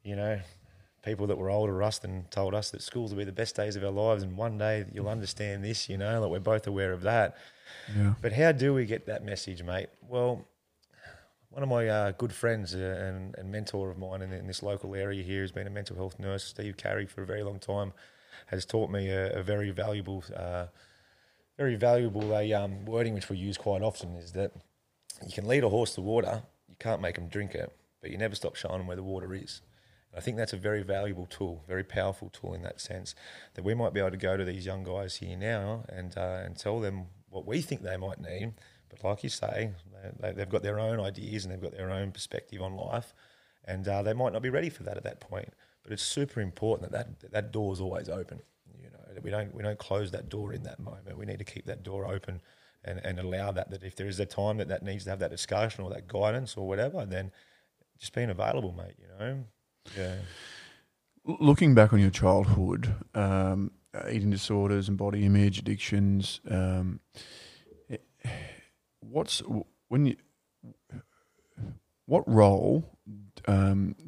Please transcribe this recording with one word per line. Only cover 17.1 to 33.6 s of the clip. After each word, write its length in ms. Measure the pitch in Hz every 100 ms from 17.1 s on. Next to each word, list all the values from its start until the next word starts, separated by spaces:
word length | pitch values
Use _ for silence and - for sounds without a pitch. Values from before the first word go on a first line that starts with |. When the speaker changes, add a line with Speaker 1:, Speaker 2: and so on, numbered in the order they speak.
| -
Speaker 1:
a 40 | 92
very 160 | 104
long 160 | 101 98
time, 340 | - 101 98 - - - _ - -
has 180 | 92
taught 260 | - 110 104
me 180 | 101 95
a, 300 | 95 95 92
a 40 |
very 280 | 92 104 104
valuable, 520 | 92 107 104 95 95 - 95
uh, 300 | 87 90 85 - - _ _ _ _ _ _ -
very 200 | 135 107
valuable, 580 | 120 120 117 104 107
uh, 80 | 107 107 104
um, 220 | 101 95
wording 300 | 104 117 117
which 140 | 104 -
we 80 | 95
use 200 | 101 95
quite 260 | 107 95
often 340 | 110 - 90 87
is 160 | 85
that 200 | 92 98 - - _ _ _ - -
you 80 | -
can 140 | 101 104
lead 180 | 139
a 40 | 117
horse 260 | 107 110
to 60 | -
water, 420 | 95 117 - 110 - _ _
you 60 | 90
can't 220 | 113 101
make 160 | 90 82
'em 120 | 85
drink 260 | 104 98
it, 180 | - - - _ _
but 100 | -
you 80 | 92
never 160 | 110
stop 200 | 101 85 -
showing 240 | 87 92
'em 60 | 90
where 100 | 90
the 60 |
water 300 | 95 95 90
is. 300 | 95 - - - _ _ _ _
And 60 | 87
I 20 |
think 160 | - 107
that's 160 | 110
a 60 | 95
very 240 | 101 104
valuable 440 | 95 98 101 90 90
tool, 380 | - 95 82 78
very 180 | 92
powerful 440 | 90 98 95 95 92
tool 240 | - 90
in 80 | 90
that 180 | 87 -
sense, 340 | - 92 98 - - - -
that 100 | -